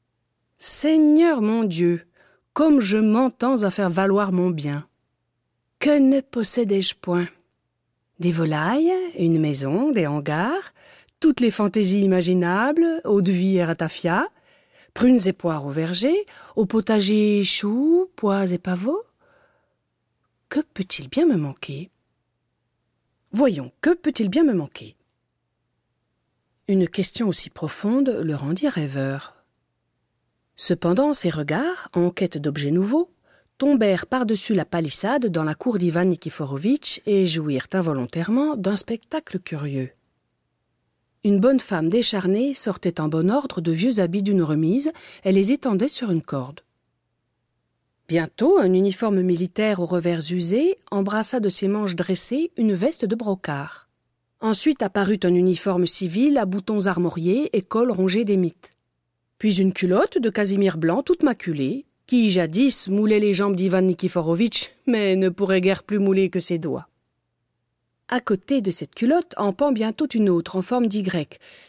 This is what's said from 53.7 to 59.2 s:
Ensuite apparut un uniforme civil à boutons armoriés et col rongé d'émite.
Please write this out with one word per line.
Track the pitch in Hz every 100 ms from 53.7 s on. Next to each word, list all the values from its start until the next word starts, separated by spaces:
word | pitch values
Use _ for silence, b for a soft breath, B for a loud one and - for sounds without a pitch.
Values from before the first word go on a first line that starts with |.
| - _ _ _ _ _ _
Ensuite | 220 214 311 285
apparut | 202 202 190 208
un | 175
uniforme | 175 185 170 202 180 170
civil | - 185 180 285 277
à | 196
boutons | 196 - 214 190
armoriés | 175 175 170 170 226 302 214
et |
col | 190 220 247
rongé | 185 185 196
d'émite. | 214 190 175 - - _ _ _ _ _